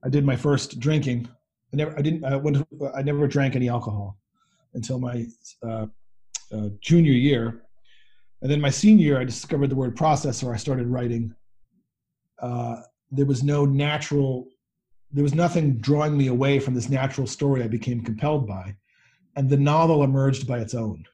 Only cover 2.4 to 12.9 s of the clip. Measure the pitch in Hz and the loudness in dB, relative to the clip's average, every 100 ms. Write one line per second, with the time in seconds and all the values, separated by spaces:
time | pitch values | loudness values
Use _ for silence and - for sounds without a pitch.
2.4 | 147 139 - 139 139 131 139 143 143 143 | 0 0 -2 -8 -8 -4 -4 0 0 2
3.4 | 135 127 123 120 113 104 101 - _ _ | 0 0 -2 -2 -4 -6 -8 -14 _ _
4.4 | _ _ _ 123 113 127 123 123 117 - | _ _ _ -12 -8 -6 -4 -6 -8 -12
5.4 | - - 113 113 110 - - - - - | -20 -14 -8 -6 -8 -12 -20 -20 -18 -18
6.4 | - 110 107 98 - 170 160 123 139 131 | -12 -8 -6 -8 2 4 6 4 4 2
7.4 | 117 - - - - - - - - - | -2 -8 -16 -20 -20 -20 -20 -20 -20 -8
8.4 | 131 147 147 - 214 214 151 135 123 117 | -2 0 0 4 8 8 8 2 0 -8
9.4 | - 151 139 135 127 110 156 143 147 117 | -6 -2 0 0 -4 0 2 2 0 -4
10.4 | 127 113 - 131 123 123 120 117 113 - | -4 -6 -4 -2 -2 -2 -2 -2 -4 -8
11.4 | - - - _ _ _ _ _ _ _ | -20 -20 -20 _ _ _ _ _ _ _
12.4 | 123 123 117 117 - | -8 -6 -6 -8 -14